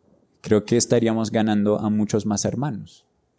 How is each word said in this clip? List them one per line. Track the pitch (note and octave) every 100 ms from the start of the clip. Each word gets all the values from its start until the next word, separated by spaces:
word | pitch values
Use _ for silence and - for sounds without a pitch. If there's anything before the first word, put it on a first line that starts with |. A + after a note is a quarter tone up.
| _ _ _ _ -
creo | G#2+
que | - A#2+
estaríamos | - A#2+ A2+ A2 G#2+
ganando | A2+ A2 G#2+ G2+ G#2
a | G#2+
muchos | G#2+ G#2 A2
más | G#2+ G2+
hermanos. | G2 A#2 C#3+ G#2+ G#2 - _ _ _